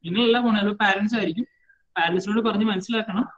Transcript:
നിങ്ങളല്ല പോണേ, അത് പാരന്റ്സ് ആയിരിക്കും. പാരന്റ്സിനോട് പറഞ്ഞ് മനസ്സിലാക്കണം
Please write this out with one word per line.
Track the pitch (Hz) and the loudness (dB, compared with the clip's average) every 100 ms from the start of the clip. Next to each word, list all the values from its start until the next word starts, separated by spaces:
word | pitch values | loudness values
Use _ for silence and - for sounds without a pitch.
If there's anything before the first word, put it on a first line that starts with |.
നിങ്ങളല്ല | 170 190 240 240 | -4 0 2 4
പോണേ, | 240 214 | 2 2
അത് | 202 208 | 0 0
പാരന്റ്സ് | 208 196 208 226 | 0 2 0 0
ആയിരിക്കും. | 190 170 247 _ _ _ _ 180 | -2 -4 -8 _ _ _ _ -2
പാരന്റ്സിനോട് | 170 180 185 220 | 0 0 0 0
പറഞ്ഞ് | 220 202 220 | 0 0 0
മനസ്സിലാക്കണം | 190 190 226 220 190 277 | -2 -2 -4 -2 -4 -4